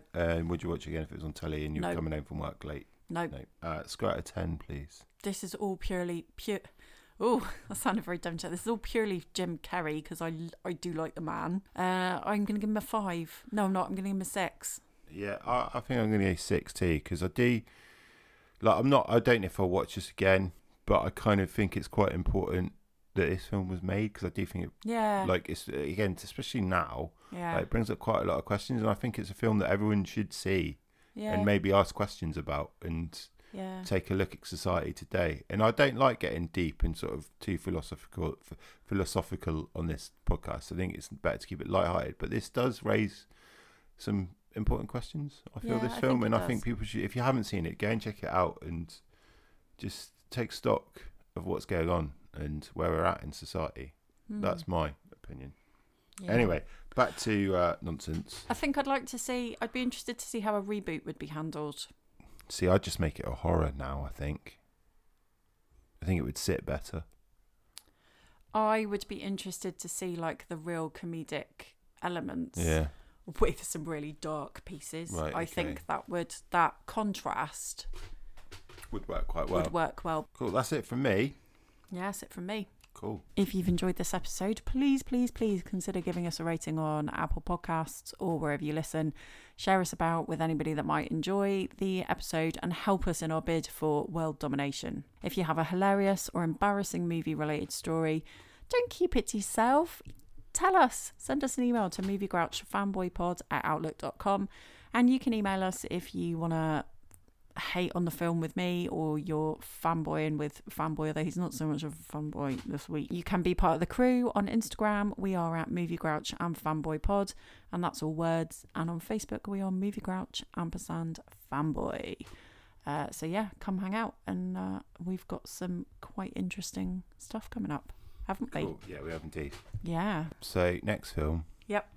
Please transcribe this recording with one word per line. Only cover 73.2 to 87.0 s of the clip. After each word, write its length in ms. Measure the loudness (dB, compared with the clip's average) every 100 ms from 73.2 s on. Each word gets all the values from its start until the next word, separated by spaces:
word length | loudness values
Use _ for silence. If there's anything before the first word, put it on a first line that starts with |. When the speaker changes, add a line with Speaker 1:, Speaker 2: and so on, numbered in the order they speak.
| -12 2
Speaker 2:
with 240 | 2 2
some 220 | -6 -8 -6
really 280 | -6 -8
dark 500 | -8 -6 -6 -6 -12 -14
pieces. 440 | -14 -10 -10 -6
Speaker 1:
Right, 220 | -4 -2
Speaker 2:
I 100 | -2
Speaker 1:
okay. 20 | -4
Speaker 2:
think 400 | -4 -4 -6 -6
that 200 | -6 -4
would, 280 | -4 -4 -8 0
that 240 | 4 4 2 -6
contrast 1040 | -2 -2 -2 -2 -2 -2 -6 -10 -8 -8 -6 -8 -10 -12 -14 -14 -16 -16 -18 -8
Speaker 1:
Would 160 | -8 -4
work 200 | -2 0
quite 220 | 0 2
Speaker 2:
would 220 | 2 2
Speaker 1:
well. 120 | 0 0
Speaker 2:
work 160 | -2
well. 260 | -4 -4 -4
Speaker 1:
Cool, 180 | -4 0
that's 200 | 2 2
it 140 | -2 -2
from 160 | 0
me. 340 | 4 4 2 -2 -18 -20 -20 _ -12
Speaker 2:
Yeah, 120 | -6 -6
that's 140 | -6
it 80 | -10
from 140 | -10 -6
me. 220 | -6 -6 -12 -20
Speaker 1:
Cool. 300 | -10 -8 -8 -4 2
Speaker 2:
If 200 | 2 2
you've 120 | 2
enjoyed 280 | 2 2 0
this 180 | 0
episode, 480 | 0 -2 -2 0 0 0
please, 360 | 4 4 4
please, 300 | 2 2 2
please 320 | 2 2 2
consider 360 | 0 -4 -2 -2
giving 280 | -2 0 -2
us 120 | -2
a 40 |
rating 340 | -2 -2 -2 0
on 320 | 0 0